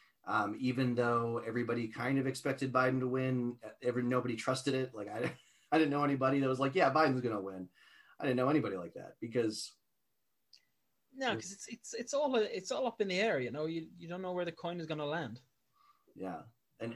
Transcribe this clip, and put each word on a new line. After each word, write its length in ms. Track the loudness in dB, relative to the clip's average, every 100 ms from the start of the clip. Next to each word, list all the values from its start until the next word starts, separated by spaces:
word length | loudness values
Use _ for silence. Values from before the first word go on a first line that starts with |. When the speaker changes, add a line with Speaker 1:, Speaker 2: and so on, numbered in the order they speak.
| _ _
Speaker 1:
Um, 320 | -2 0 0 0
even 360 | -2 2 2
though 440 | 2 2 2 0 -2
everybody 500 | -2 -2 0 0 -2
kind 300 | -4 0 2
of 80 | 0
expected 460 | -2 -2 -2 0
Biden 280 | 4 4 4
to 80 | 2
win, 500 | 2 2 2 0 -4 -12 -6
every, 200 | -2 0
nobody 340 | 2 2 2 -2
trusted 380 | 0 0 0
it. 200 | 0 -2
Like, 140 | -6 -8
I, 300 | -4 -4 -6 _
<laughs> 180 | _ 0
I 60 | 2
didn't 120 | 4
know 140 | 4
anybody 360 | 2 4 4 4
that 80 | 2
was 120 | 2
like, 140 | 2
"Yeah, 180 | 4 6
Biden's 280 | 6 4 4
gonna 200 | 0 -2
win." 280 | -4 -8 -12 _ -20 -20 -20 -6
I 60 |
didn't 120 | 0 2
know 120 | 4
anybody 280 | 2 0 -4
like 180 | -8
that, 220 | -12 -14 -12
because 560 | -4 0 0 -2 -10 -16 _ _ _ _ _ _ _ -20 _ _ _ _ _
Speaker 2:
No, 220 | -4 -2 -2
'cause 160 | -4
it's, 160 | -12 -14
it's, 260 | -14 -10
it's 200 | -8 -4
all, 200 | 0 2 2
it's 340 | 2 -2 -4
all 140 | -2 -2
up 140 | -2
in 80 | 0
the 120 | 2
air, 200 | 2 2
you 100 | 0
know? 160 | -2 -4
You, 220 | -4 -8 -14
you 100 | -10
don't 140 | -8
know 100 | -4
where 120 | -2
the 80 | -4
coin 280 | -4 -6 -4
is 60 | -4
gonna 200 | -4 -2
land. 340 | -2 -4 -8 _ _ _ _ _ _ _
Speaker 1:
Yeah. 280 | -10 -8 -8 -12 _ _ -10
And, 120 | -6